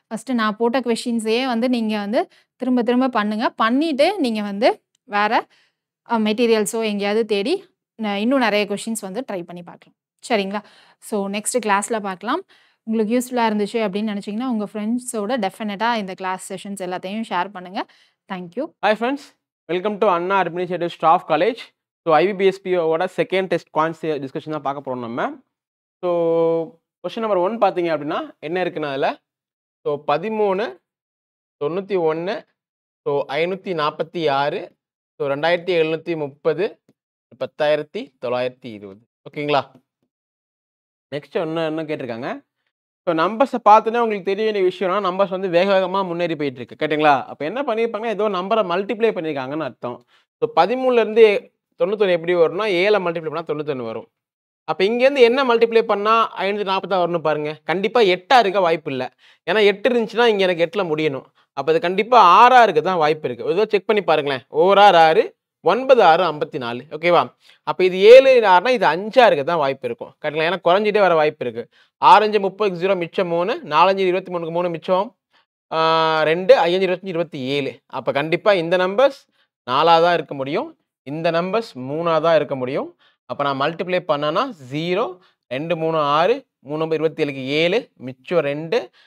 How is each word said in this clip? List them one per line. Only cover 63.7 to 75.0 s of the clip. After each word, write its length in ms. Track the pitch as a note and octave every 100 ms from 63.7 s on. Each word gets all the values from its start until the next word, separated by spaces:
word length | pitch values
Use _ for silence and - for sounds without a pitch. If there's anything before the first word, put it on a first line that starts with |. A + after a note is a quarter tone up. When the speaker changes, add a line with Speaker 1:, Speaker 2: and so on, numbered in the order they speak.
| G3 -
Speaker 2:
பண்ணி 180 | G#3+
பாருங்களேன். 380 | E3+ D#3 C#3+ C3 -
ஓர் 280 | D3 F3+ G3
ஆறு 200 | G#3 E3+
ஆறு, 380 | E3 F3 D4 - _ _
ஒன்பது 420 | D#3 A3 C4 B3
ஆறு 200 | F3 E3 F3
ஐம்பத்தி 260 | D3+ D#3 D3+
நாலு. 280 | A#2+ B2 C#3+
ஓகேவா? 460 | D#3 E3+ E3 C#3 _ _ _
அப்ப 200 | - D3+
இது 140 | F#3 F#3
ஏழு 500 | G3+ C4 C4+ B3+ G#3
ஆறுனா 220 | F3+ A3+
இது 160 | B3 E3+
அஞ்சா 400 | E3 G#3+ B3+ A3
இருக்க 180 | D3+
தான் 140 | C#3 E3+
வாய்ப்பு 280 | C#3 C#3 B2
இருக்கும். 280 | A#2 - _
கரெக்டுங்களா? 260 | D3+ D3+ D#3+
ஏன்னா 100 | F3+
குறைஞ்சிட்டே 360 | E3+ F#3+ G#3+ G#3
வர 160 | F#3 E3
வாய்ப்பு 300 | D3+ D3 B2
இருக்கு. 240 | A2+ A2 _ _ _
ஆறு 280 | D3 G3 G#3+
அஞ்சு 140 | G#3
முப்பது, 480 | F#3+ G3 G#3 F3 F#3+
ஜீரோ 80 | F#3
மிச்சம் 320 | E3 - F3
மூணு, 340 | E3+ F#3 E4+
நாலு 260 | G3+ D3+ F#3
அஞ்சு 180 | G3 F#3+
இருபத்தி 260 | F#3 F#3
மூணுக்கு 180 | F3 E3
மூணு 180 | E3+ F3+
மிச்சம், 480 | E3 - F#3